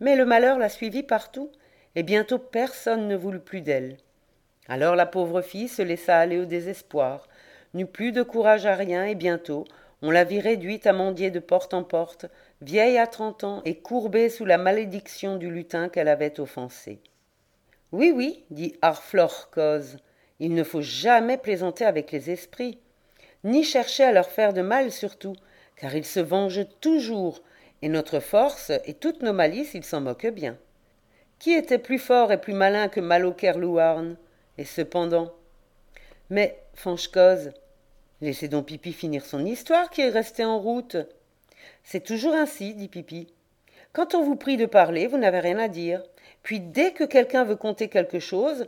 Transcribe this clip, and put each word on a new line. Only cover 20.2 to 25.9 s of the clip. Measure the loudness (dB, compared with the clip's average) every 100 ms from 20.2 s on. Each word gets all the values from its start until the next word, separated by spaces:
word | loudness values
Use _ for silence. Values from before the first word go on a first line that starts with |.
| _ -8
il | -2
ne | 0
faut | -2 -4
jamais | -6 -2 4 4 4 -2
plaisanter | -2 -4 -4 0 0
avec | 0 -2
les | -6 -6
esprits, | -8 -10 -10 -10 -10 _ _ _ _ _ _
ni | 0 2
chercher | 4 0 0 2
à | 6
leur | 6 4
faire | 2 2
de | 2
mal | 0 0 0
surtout, | -4 -10 -10 -14 -14 _ _ _ _
car | -8